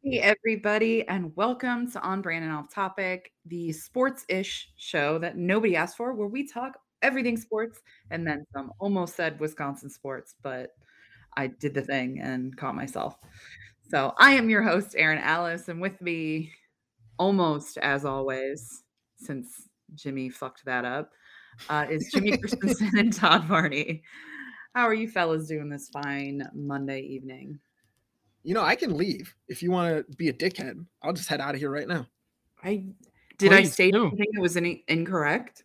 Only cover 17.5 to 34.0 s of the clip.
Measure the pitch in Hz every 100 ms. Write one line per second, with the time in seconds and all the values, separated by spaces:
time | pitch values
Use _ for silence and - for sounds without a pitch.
17.5 | 147 147 - 143 139 143 135 135 131 135
18.5 | 151 - - _ _ _ _ - 135 123
19.5 | - - _ _ 151 147 135 131 127 131
20.5 | - - 127 123 131 156 _ - - -
21.5 | - - 151 143 156 151 - 196 254 -
22.5 | 247 - 247 208 208 226 - 185 180 160
23.5 | 180 165 139 151 160 - - - - -
24.5 | - - 247 240 220 220 196 170 160 156
25.5 | 156 147 143 143 143 143 139 139 143 135
26.5 | 143 143 139 139 135 139 135 135 131 135
27.5 | 147 _ _ _ _ _ _ _ _ -
28.5 | 208 165 220 302 151 190 107 90 _ _
29.5 | - 170 180 170 156 - 139 165 127 190
30.5 | 185 131 - 175 _ - 170 - 147 135
31.5 | 139 143 143 - 170 117 _ _ _ _
32.5 | _ 185 208 190 - - _ _ - 196
33.5 | 196 190 - 185 196